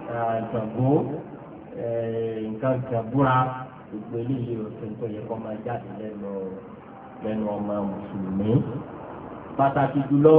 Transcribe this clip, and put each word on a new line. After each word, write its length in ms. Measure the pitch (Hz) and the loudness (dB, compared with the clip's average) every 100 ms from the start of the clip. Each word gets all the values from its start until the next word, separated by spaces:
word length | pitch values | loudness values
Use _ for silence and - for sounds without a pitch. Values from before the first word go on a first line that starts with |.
| - | -6
ẹ, 360 | 117 117 113 | -2 0 0
Ṣàngó, 480 | 107 117 107 117 131 160 - - - - - - - | -2 -4 -2 0 4 4 2 -6 -10 -14 -16 -18 -14
ẹ, 160 | 120 117 117 113 113 113 110 | -8 -4 -2 -2 -2 -4 -4
nǹkan 400 | 110 107 131 127 | -6 -2 0 0
kan 220 | 127 117 110 | 0 -4 0
búra. 320 | 135 131 127 127 - - - | 2 4 4 2 -2 -10 -14
Gbogbo 340 | - 107 113 117 | -12 -12 -6 -4
eléyìí 380 | 120 127 113 110 | -2 -2 -2 -4
ò 120 | 107 | -6
ṣe 160 | - 110 | -8 -10
ń 60 | |
tó 120 | 107 113 | -6 -6
yẹ 140 | 104 | -6
kó 140 | 113 113 | -6 -8
máa 200 | 113 110 | -6 -8
jáde 320 | 117 117 - | -6 -6 -6
lẹ́nu, 380 | 101 107 101 101 98 92 - - - - - - - | -10 -10 -8 -8 -6 -6 -10 -14 -16 -18 -18 -16 -8
lẹ́nu 260 | 107 110 107 | -4 -2 -2
ọmọ 280 | 104 104 104 | -2 -2 -2
Mùsùlùmí. 680 | 98 95 101 101 95 95 107 123 - - - - - - - - - | -2 -4 -6 -6 -2 0 4 4 4 -4 -8 -12 -12 -12 -12 -12 -6
Pàtàkì 460 | - 135 143 135 143 | 2 4 4 2 2
jùlọ 300 | 127 143 156 | 4 8 10